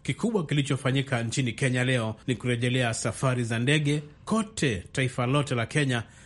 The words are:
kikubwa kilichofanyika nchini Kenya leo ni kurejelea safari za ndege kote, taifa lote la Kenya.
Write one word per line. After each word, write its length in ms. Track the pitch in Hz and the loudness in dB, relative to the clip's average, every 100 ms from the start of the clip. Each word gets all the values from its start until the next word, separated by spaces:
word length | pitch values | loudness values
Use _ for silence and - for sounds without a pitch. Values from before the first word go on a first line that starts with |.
kikubwa 420 | - 135 220 220 151 | -6 -2 0 0 0
kilichofanyika 800 | 147 139 135 131 131 131 120 | 0 0 0 0 0 0 -2
nchini 280 | 117 113 127 | 0 0 -2
Kenya 300 | 107 135 127 | 0 0 2
leo 320 | 123 127 113 104 - | 2 2 0 -4 -4
ni 80 | 123 | -2
kurejelea 580 | 123 120 123 127 120 | -2 0 0 2 0
safari 500 | 113 120 - 135 123 | 0 -4 0 0 0
za 160 | 113 113 | 0 0
ndege 440 | 123 156 143 151 147 - - | 2 2 2 0 -4 -12 -2
kote, 580 | 214 214 - 147 95 - | 0 0 0 0 0 -4
taifa 340 | - 127 - 123 | -2 -2 0 2
lote 300 | 143 135 123 | 2 2 -2
la 100 | 113 | 0
Kenya. 380 | 151 139 123 - - | 0 0 0 -4 -14